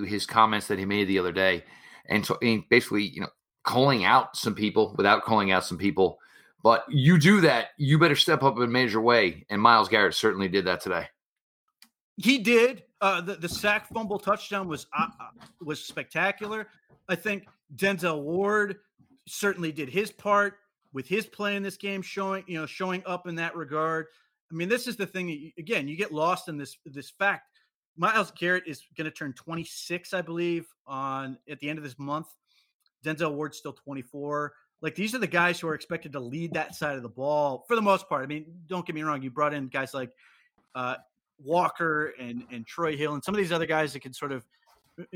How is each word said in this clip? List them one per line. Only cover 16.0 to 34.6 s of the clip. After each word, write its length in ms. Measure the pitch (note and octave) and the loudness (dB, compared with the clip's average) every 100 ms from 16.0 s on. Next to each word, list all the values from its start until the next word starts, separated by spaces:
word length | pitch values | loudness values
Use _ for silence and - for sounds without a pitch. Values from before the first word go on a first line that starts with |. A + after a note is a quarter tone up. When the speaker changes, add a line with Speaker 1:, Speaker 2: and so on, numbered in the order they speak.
| C3+ D#3+ F#3+ G3 G#3 G#3+ G#3 _ _ _ - | -6 -2 0 -2 -6 -8 -10 _ _ _ -6
Speaker 2:
I 60 | |
think 320 | F3 G#3+ G3+ - _ - C3 | -4 -4 -6 -8 _ -20 -2
Denzel 460 | G3 F#3+ F3 D#3 | 0 2 0 -2
Ward 560 | C#3+ F3 G3+ G#3+ G#3 F#3+ _ _ _ _ - | -2 -2 2 2 0 -4 _ _ _ _ -16
certainly 420 | - G3+ F3+ E3 | -2 -2 0 -4
did 200 | D3+ C3+ | -6 -6
his 200 | F3+ G#3+ | -4 -4
part 440 | - G#3 G3+ G3+ - _ _ _ | -4 2 2 2 -2 _ _ _
with 120 | C3+ C3 | -12 -4
his 200 | G3+ G#3+ | -4 -4
play 300 | - G3+ G3+ | -6 -4 -4
in 60 | |
this 140 | G3 F#3+ | -6 -8
game, 240 | G3+ G3 | -8 -8
showing, 420 | F3 G3 F#3+ F#3+ F#3 | -8 -6 -4 -6 -6
you 120 | E3 | -8
know, 60 | |
showing 380 | D3+ - F#3 F3+ | -8 -6 -4 -4
up 220 | F#3 F3+ F3+ | -6 -8 -6
in 60 | |
that 200 | E3 E3 | -6 -6
regard. 520 | E3 C#3 D#3 D#3+ D#3+ D#3 _ _ _ _ | -6 -6 -2 -2 -2 -6 _ _ _ _
I 40 | |
mean, 140 | D#3+ F3+ | -6 -2
this 180 | A#3+ B3 | -2 -2
is 100 | G#3+ | -8
the 100 | F#3 | -8
thing. 460 | F#3 F3+ D3 D#3 - | -6 -8 -8 -12 -14
Again, 280 | D#3+ G#3 C#3 | -6 -4 -4
you 80 | |
get 160 | D#3+ G3+ | -6 -6
lost 380 | D3+ E3 F3+ - | -2 0 -2 -6
in 80 | D3 | -12
this, 220 | C#3 - D#3+ | -12 -16 -18
this 240 | C#3 - | -16 -14
fact. 400 | - G3+ E3+ _ _ _ _ _ D#3+ | -4 -2 -2 _ _ _ _ _ -2
Myles 340 | F#3+ A3 F#3+ | 0 2 -2
Garrett 300 | - F3 F3+ E3 | -2 -2 -2 -4
is 160 | C#3+ - - | -12 -14 -10
gonna 140 | D#3 | -10
turn 240 | - D3 | -8 -10
twenty-six, 800 | C3 - E3 E3 - - F3 - | -12 -10 -10 -10 -12 -10 -10 -6
I 80 | F#3 | -8
believe, 440 | E3 E3+ F3 E3+ E3 _ - | -6 -4 -2 -4 -6 _ -14
on, 500 | C3+ C3+ C3+ C3 C3+ - | -8 -6 -6 -8 -12 -16
at 100 | C#3 | -10
the 80 | D3 | -8
end 100 | D#3 | -8
of 60 | |
this 140 | D3 B2+ | -10 -12
month. 300 | C#3 D3+ E3+ - _ _ _ _ _ _ | -8 -8 -8 -18 _ _ _ _ _ _
Denzel 300 | D#3 D#3 D#3+ | -8 -4 -4
Ward's 240 | D3 D3+ - | -4 -8 -10
still 160 | D3 | -14
twenty-four. 800 | - C#3 C3+ C3 C#3+ C#3+ D3 D3 - | -14 -12 -12 -12 -10 -6 -4 -6 -10